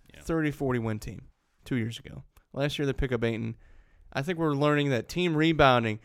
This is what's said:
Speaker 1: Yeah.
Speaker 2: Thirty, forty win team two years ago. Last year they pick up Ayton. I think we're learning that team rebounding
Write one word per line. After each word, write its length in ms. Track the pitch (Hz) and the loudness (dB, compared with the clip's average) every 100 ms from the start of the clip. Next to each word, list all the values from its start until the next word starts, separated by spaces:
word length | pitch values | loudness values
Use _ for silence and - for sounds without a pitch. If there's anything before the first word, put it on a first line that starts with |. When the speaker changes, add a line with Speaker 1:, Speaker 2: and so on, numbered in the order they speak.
| - | -20
Speaker 1:
Yeah. 80 | - | -14
Speaker 2:
Thirty, 280 | - 165 151 | -4 -2 -2
forty 300 | 139 139 123 | -2 -2 -2
win 180 | 113 107 | -2 -6
team 240 | - 95 - _ _ _ | -8 -14 -18 _ _ _
two 120 | - 131 | -4 -2
years 220 | 113 117 | -2 -6
ago. 240 | - - - _ _ | -14 -18 -20 _ _
Last 240 | - 147 143 | -6 -4 -2
year 80 | 139 | -2
they 60 | |
pick 200 | 135 131 | -2 -2
up 100 | 120 | 0
Ayton. 320 | 117 113 113 117 - - _ _ - | 0 -2 -6 -10 -18 -20 _ _ -10
I 100 | - | -6
think 160 | 143 165 | -4 -2
we're 160 | 160 | 0
learning 360 | 139 147 147 143 | 2 2 2 2
that 180 | 120 110 | 0 -2
team 280 | 170 180 151 | -2 0 2
rebounding 640 | 160 156 139 123 113 107 | 2 6 6 6 2 -2